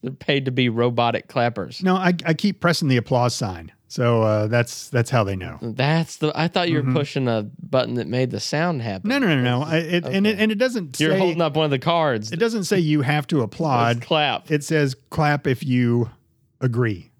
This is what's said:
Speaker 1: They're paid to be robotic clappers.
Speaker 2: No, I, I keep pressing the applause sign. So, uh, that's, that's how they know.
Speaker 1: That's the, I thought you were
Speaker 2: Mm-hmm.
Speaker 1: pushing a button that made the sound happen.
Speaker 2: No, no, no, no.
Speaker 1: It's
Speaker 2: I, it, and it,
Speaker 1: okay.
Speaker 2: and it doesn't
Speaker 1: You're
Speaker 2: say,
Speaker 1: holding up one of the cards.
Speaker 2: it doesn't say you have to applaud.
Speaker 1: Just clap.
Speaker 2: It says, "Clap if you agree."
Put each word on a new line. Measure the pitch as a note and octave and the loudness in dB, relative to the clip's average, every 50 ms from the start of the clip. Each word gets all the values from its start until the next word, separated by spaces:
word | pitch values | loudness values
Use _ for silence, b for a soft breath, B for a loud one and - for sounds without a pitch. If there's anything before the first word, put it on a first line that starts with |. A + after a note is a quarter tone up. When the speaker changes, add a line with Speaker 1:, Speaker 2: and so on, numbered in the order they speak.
Speaker 1:
They're | - D3 | -8 -10
paid | C#3 - - - D3 C#3 C3 | -10 -8 -2 0 0 0 0
to | C3+ | -2
be | B2+ C3 B2+ B2 | 0 2 2 2
robotic | A2 A#2 A#2+ B2 B2 A#2 A#2 A#2 A#2 - - | 2 2 0 2 2 2 0 2 0 -2 -6
clappers. | _ - C3+ A#2+ A#2+ A2+ G#2+ F#2 - A#2+ - F#3 | _ 0 0 0 0 0 -4 -8 -8 -8 -2 0
Speaker 2:
No, | F#3 F#3 | 2 2
I, | F#3 F#3 F3+ F3+ E3 - | 4 2 2 0 0 0
I | E3+ E3 | -2 -2
keep | - - G#3 F#3 _ | 0 0 -2 -2 _
pressing | - F3 E3 - E3 | 0 0 2 2 2
the | C#3 C3 | 2 2
applause | A#2+ A2+ - C3+ B2 A#2+ B2 - | 2 2 2 0 2 2 2 0
sign. | - - G2+ F#2 E2+ E2 D2+ _ _ _ _ | -2 -4 -6 -6 -8 -12 -16 _ _ _ _
So, | - - B2 A#2+ A#2 A2+ | -4 0 2 2 4 4
uh, | A2 G#2+ G#2+ G#2+ G#2+ | 4 2 2 2 0
that's, | G#2+ A#2 A#2+ A#2 - - - - - | 2 2 0 0 0 -4 -14 -12 -2
that's | - B2 A#2 - | 0 0 0 2
how | C3 A#2+ G#2+ | 2 2 2
they | G2 G2 | 2 -2
know. | F#2 F2+ E2+ D#2 - - | -6 -6 -8 -10 -8 -8
Speaker 1:
That's | A#2 A2 B2 B2+ C#3+ D#3 E3 D#3+ - - | -8 -2 0 0 2 2 0 0 -2 -4
the, | - D#3 D#3 - | -4 -4 -2 0
I | - D#3+ | 0 -2
thought | F3 - F#3+ F3 F3 | 0 0 0 0 2
you | E3 | 0
were | D3+ B2+ | 0 0
Speaker 2:
Mm-hmm. | C3 B2+ | 2 0
Speaker 1:
pushing | D#3 C#3+ - - C#3+ C3 | 0 0 -2 -2 -2 0
a | B2 A#2 A2 G#2 G#2+ - - | 0 0 0 -2 -6 -10 -16
button | - - - C3 B2 A#2 B2 | -10 0 0 0 0 0 -2
that | A#2+ A2 | -4 -4
made | D#2 A2 B2+ C3 B2 | -2 -2 -2 -2 -2
the | - G2 | -2 -6
sound | - - - D3 E3 F3+ E3+ C3+ A2+ | -6 -4 -2 -2 -2 -2 -2 -4 -4
happen. | A2+ G2 F#2+ - G#3 | -6 -6 -6 -4 -2
Speaker 2:
No, | C4 | -2
no, | C#4+ C4 F#3+ D#3 | 0 2 2 2
no, | C3 | 2
no. | B2 B2 B2 B2 D3 | 2 2 0 0 -2
Speaker 1:
It's | D#3 E3 E3 E3+ D#3 F3+ F3 E3 | 0 -2 -2 0 0 -2 -2 -2
Speaker 2:
I, | C3 | -2
it, | F#3 | -2
and | G3 G3+ | 0 2
it, | G#3+ G#3+ | 0 2
Speaker 1:
okay. | F#3+ G#3+ | 2 0
Speaker 2:
and | A3 | 0
it | G#3+ G3+ | 2 0
doesn't | B3+ C4 B3 A3+ F3+ C#3+ B2 - | 0 0 0 -4 -6 -6 -4 -2
Speaker 1:
You're | D3 E3 F#3+ | 0 2 2
Speaker 2:
say, | F#3+ | 2
Speaker 1:
holding | F#3+ F3+ D#3+ E3 | 2 0 2 0
up | E3+ D#3 C#3 | 0 0 2
one | D#3 D#3+ | 0 2
of | D3+ | 2
the | C#3 C3 | 0 0
cards. | A#2+ D#3+ E3+ E3+ D#3+ D3 B2 A2 G#2+ A2 | 0 0 2 2 2 2 0 -2 -4 -6
Speaker 2:
it | C#3 | -4
doesn't | E3 A3+ A#3 A3+ A3+ F#3 | -2 -2 -2 -2 -4 -2
say | - G#3 F#3+ | 0 0 2
you | E3+ D3+ D3+ D3+ | 2 2 2 2
have | C3+ C3+ D3 D3+ C#3 | 2 2 0 -2 0
to | - F3 D3 | 0 0 0
applaud. | A#2 G#2 - - E3+ D#3 C3 A#2+ A#2 A#2 A#2+ | 0 -2 -4 -4 -2 0 2 2 2 2 2
Speaker 1:
Just | A#2+ A#2 | 0 0
clap. | - E3+ D#3 D3+ C#3 A2+ - - - | 0 0 2 2 0 -2 -4 -4 -2
Speaker 2:
It | D#3 D3 C#3+ | -2 -2 -2
says, | - D#3+ D3+ D3 C#3 C3+ _ _ _ | 0 0 2 2 0 -2 _ _ _
"Clap | - - D#3 D3 D3 C#3+ - | -2 0 2 2 2 2 0
if | C#3+ C3 - - | 0 -2 0 0
you | C#3 B2 B2 B2 A#2+ A#2+ A#2+ A#2+ A#2+ - _ _ _ _ _ _ _ _ _ | 0 2 2 4 4 4 2 0 -2 -6 _ _ _ _ _ _ _ _ _
agree." | B2 A#2+ A2+ A#2+ B2 A2+ G#2 - - _ _ | -2 -2 0 0 0 0 -2 -6 -14 _ _